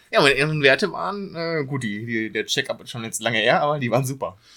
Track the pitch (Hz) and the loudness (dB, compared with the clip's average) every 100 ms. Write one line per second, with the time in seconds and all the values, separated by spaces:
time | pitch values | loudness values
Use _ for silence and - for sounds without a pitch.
0 | _ 220 147 131 151 156 139 135 202 - | _ 4 4 4 2 4 4 4 2 -4
1 | 170 202 196 165 165 165 135 139 117 104 | -6 -6 -8 -8 -4 -4 -4 -4 -4 -6
2 | 117 113 110 107 104 - - 113 - 120 | -4 -4 -2 -4 -2 -2 -2 -8 -10 -10
3 | 113 - 110 113 110 165 147 147 123 113 | -10 -4 -2 2 4 4 2 0 0 0
4 | 123 135 95 92 _ | 0 -4 -6 -8 _